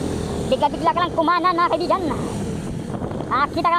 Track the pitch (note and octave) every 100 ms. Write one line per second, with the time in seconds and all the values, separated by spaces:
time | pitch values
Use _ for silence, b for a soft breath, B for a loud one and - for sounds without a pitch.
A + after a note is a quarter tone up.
0 | - - - - - C4 C#4+ C#4+ D#4+ E4
1 | F4 - D#4 F4 F4 E4+ F4 E4 E4 F#4
2 | D#4+ A#3+ - - - - - - - -
3 | - - - A#3+ C#4+ D#4+ E4+